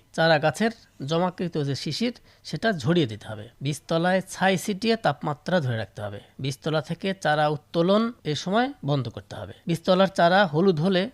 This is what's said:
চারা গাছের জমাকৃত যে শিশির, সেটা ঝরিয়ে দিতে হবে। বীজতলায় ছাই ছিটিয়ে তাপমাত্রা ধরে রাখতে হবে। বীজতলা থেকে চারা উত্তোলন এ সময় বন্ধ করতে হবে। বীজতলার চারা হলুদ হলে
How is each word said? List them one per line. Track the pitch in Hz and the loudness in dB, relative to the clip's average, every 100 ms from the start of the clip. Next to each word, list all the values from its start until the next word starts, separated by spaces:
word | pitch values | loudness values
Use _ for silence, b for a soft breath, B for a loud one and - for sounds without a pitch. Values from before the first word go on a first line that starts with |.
| - | -8
চারা | - 165 156 | 0 4 4
গাছের | 156 - 208 - - - 143 | 2 0 -2 -4 -14 -12 -4
জমাকৃত | 165 180 175 175 165 | 0 0 -2 -4 -4
যে | 139 135 | -4 -4
শিশির, | 165 143 240 240 b b | -6 -4 -4 -6 b b
সেটা | - 147 226 | -12 -4 -2
ঝরিয়ে | 175 117 175 131 | 0 0 2 0
দিতে | 104 - | -4 -12
হবে। | 107 110 - | -14 -14 -8
বীজতলায় | 135 151 - 165 180 190 180 | -6 -6 -2 0 2 0 -2
ছাই | - 190 190 | 0 0 2
ছিটিয়ে | - 196 226 226 | -2 -2 0 0
তাপমাত্রা | 165 143 160 143 - 180 | 0 -2 -4 -6 -2 0
ধরে | 131 113 | 0 -2
রাখতে | 101 - | -6 -8
হবে। | 104 101 - - | -10 -10 -16 -10
বীজতলা | 135 139 165 156 | -8 -6 -2 -2
থেকে | 147 170 196 190 | -4 -6 -6 -2
চারা | 156 151 151 | 0 2 2
উত্তোলন | 151 - 170 170 208 233 - | -2 -4 0 2 2 0 -4
এ | 156 147 | -6 -6
সময় | 175 208 254 285 143 | -2 0 0 -4 -4
বন্ধ | 143 117 | -2 -4
করতে | 101 - - | -10 -14 -14
হবে। | 98 - - | -14 -10 -4
বীজতলার | 165 - 185 190 | -2 2 4 4
চারা | 190 170 185 202 | 4 4 6 4
হলুদ | 147 196 156 | 4 2 2
হলে | 185 180 208 | 2 2 0